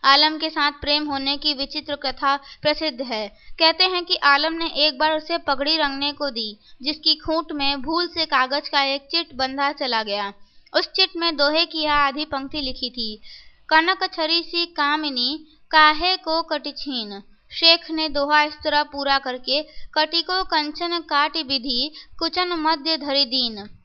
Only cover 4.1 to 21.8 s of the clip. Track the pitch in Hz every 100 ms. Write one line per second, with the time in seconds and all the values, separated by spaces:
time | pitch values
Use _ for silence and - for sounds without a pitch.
4.1 | 359 285 285 302 330 330 - 302 254 311
5.1 | 311 311 339 339 277 285 320 294 277 285
6.1 | 285 294 233 214 214 _ - 262 208 320
7.1 | 311 - 320 320 302 277 277 262 330 349
8.1 | 339 311 269 254 285 294 294 277 277 277
9.1 | 339 320 247 262 269 277 285 269 226 214
10.1 | 202 202 202 - - - 311 - - 381
11.1 | 330 339 285 285 311 330 330 302 294 277
12.1 | 269 302 277 269 302 269 - 247 247 220
13.1 | 214 - - - - - 311 339 381 370
14.1 | 359 311 339 330 339 339 339 285 302 302
15.1 | 254 247 302 311 _ - 311 302 302 349
16.1 | 370 339 320 330 294 285 - - 254 208
17.1 | 202 - - _ - 330 330 330 320 311
18.1 | 294 285 302 294 302 311 294 294 285 277
19.1 | 269 269 247 - 269 302 - - - 302
20.1 | 339 320 370 370 320 302 294 349 339 320
21.1 | 285 302 320 269 269 247 240